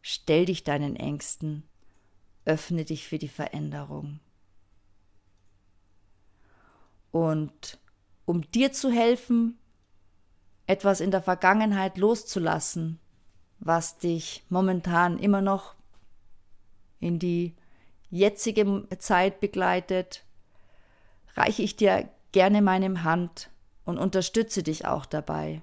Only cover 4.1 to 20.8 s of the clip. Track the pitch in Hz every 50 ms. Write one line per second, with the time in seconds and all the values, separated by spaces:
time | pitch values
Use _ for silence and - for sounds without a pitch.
4.1 | 147 151 _ _ _ _ _ _ _ - _ _ _ _ _ _ _ _ _ _
5.1 | _ _ _ _ _ _ _ _ _ _ _ _ _ _ _ _ _ _ _ _
6.1 | _ _ _ _ _ _ _ _ _ _ _ _ _ _ - _ _ _ _ _
7.1 | - 165 165 160 156 156 151 147 _ _ - - - - _ _ _ _ _ _
8.1 | _ _ _ - 170 175 156 - - 226 262 277 269 - - 269 240 233 226 233
9.1 | 247 240 - - 240 233 233 233 240 _ _ _ _ _ _ _ _ - _ _
10.1 | _ _ _ _ _ _ _ - _ _ _ - 190 190 - 202 196 - 165 196
11.1 | 196 190 175 - 180 180 - 185 196 214 214 220 202 196 190 190 185 180 190 214
12.1 | 233 220 - - - 196 170 160 160 160 - - - 170 165 160 165 - _ _
13.1 | _ _ _ - _ - _ _ _ _ - 165 165 170 165 - - _ - 175
14.1 | 170 165 160 - - - - _ 180 180 190 190 185 180 170 180 175 170 175 175
15.1 | 170 - - 202 202 196 196 196 196 190 - - - - - - - - - -
16.1 | - - - - - - - - - - - - - - - _ - - - 170
17.1 | 170 165 170 175 170 175 175 170 - - - - - - _ - - - - -
18.1 | 185 170 190 208 208 - - 233 208 214 208 202 196 196 - - 185 - - -
19.1 | 214 180 185 196 190 - - 196 - 190 185 185 180 185 180 - 185 185 185 185
20.1 | - - - - - - - _ _ - - - - -